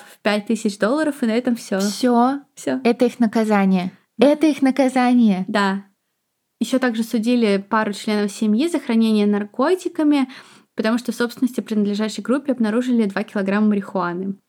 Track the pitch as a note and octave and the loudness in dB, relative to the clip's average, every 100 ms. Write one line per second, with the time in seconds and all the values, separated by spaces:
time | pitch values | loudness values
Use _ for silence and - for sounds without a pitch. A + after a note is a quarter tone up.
0 | - - G#3 G#3 G3+ A3+ G#3+ - G3+ D4+ | -12 -6 -2 -2 -2 -2 -2 0 0 2
1 | D4+ C#4+ A3+ A3+ B3 A#3 - F#3+ G3+ G3 | 0 -2 -2 0 0 -4 -4 -2 -2 0
2 | B3 A#3 B3+ C#4 - - C#4 C4 A#3+ - | 2 4 2 0 -8 -10 -6 -2 0 2
3 | B3 - A3+ A3+ A3 G3+ F#3+ F#3 F3+ - | 0 2 0 0 2 2 2 2 -2 -10
4 | _ - C#4 D4+ D#4+ D4 C4 C4+ C4 C4 | _ 2 4 4 2 2 0 2 2 2
5 | B3 B3 A3 F#3 F#3 G#3 G3 G3 - _ | 2 4 4 2 -2 0 0 -2 -8 _
6 | _ _ _ _ _ _ A3+ B3+ B3+ A3 | _ _ _ _ _ _ -2 0 0 -2
7 | A3+ A#3 A3+ B3 G#3+ G3 G3 A3 G#3+ G3 | -2 -2 0 2 2 0 0 -2 -2 -4
8 | A3 G#3 G#3 - G#3+ A3 E4+ D#4+ - A3+ | -4 -2 -2 -2 0 2 0 -2 0 2
9 | A3+ G#3+ G#3 G#3 G#3 - D4 F#4 F4 - | 2 2 2 0 -2 -2 0 0 -2 0
10 | D4+ C#4+ C4 - - - _ - A3 A#3+ | 2 2 0 -6 -20 -20 _ -4 -2 -2
11 | A#3+ A3+ A#3 - B3+ A#3+ - G#3+ G#3 G3+ | -4 -4 -6 -2 -4 -2 -4 -2 -2 -2
12 | A3 G#3+ G#3 C#4+ - B3+ G#3+ A3+ B3+ A#3 | -4 -6 -4 -2 -2 -2 0 0 0 0
13 | G3+ G3 A3 G#3 F#3+ G3+ G#3+ G3+ G3 F#3+ | 0 -2 -6 -4 -2 2 2 2 -2 -4
14 | F3 F3 G3 G3 | -4 -6 -8 -10